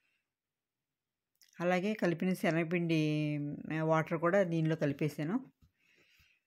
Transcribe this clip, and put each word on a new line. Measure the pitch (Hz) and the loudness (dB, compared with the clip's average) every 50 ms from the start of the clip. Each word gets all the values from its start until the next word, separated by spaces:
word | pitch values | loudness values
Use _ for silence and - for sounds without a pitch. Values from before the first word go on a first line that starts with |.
| _ _ _ _ _ _ _ _ _ _ _ _ _ _ _ _ _ _ _ _ _ _ _ _ _ _ _ _ - _ _ - | _ _ _ _ _ _ _ _ _ _ _ _ _ _ _ _ _ _ _ _ _ _ _ _ _ _ _ _ -20 _ _ -4
అలాగే | 170 175 180 180 185 214 214 | -2 0 0 0 0 -2 -2
కలిపిన | - 208 175 165 160 185 185 185 | 0 0 -2 0 0 0 -2 -2
శనగపిండి, | - - 175 160 165 170 160 180 175 175 165 165 156 156 151 151 151 151 147 147 147 147 147 - - - | 0 0 0 2 2 0 0 0 -2 0 2 2 2 2 2 2 0 0 0 -2 -2 -4 -6 -8 -8 -8
మ్, | - 151 160 160 | -6 -4 -2 2
వాటర్ | 160 160 160 156 - 170 156 | 2 2 2 2 0 -2 0
కూడా | 170 170 185 202 190 | 2 4 4 4 4
దీనిలో | 170 165 165 160 160 160 | 4 2 0 2 0 0
కలిపేసాను | 160 160 143 143 - 160 147 - - 147 160 214 262 262 - _ _ - _ _ _ _ _ _ _ _ _ _ _ _ _ _ _ _ | 0 0 -2 0 0 -2 -4 -2 -4 -4 -2 -2 -4 -4 -6 _ _ -20 _ _ _ _ _ _ _ _ _ _ _ _ _ _ _ _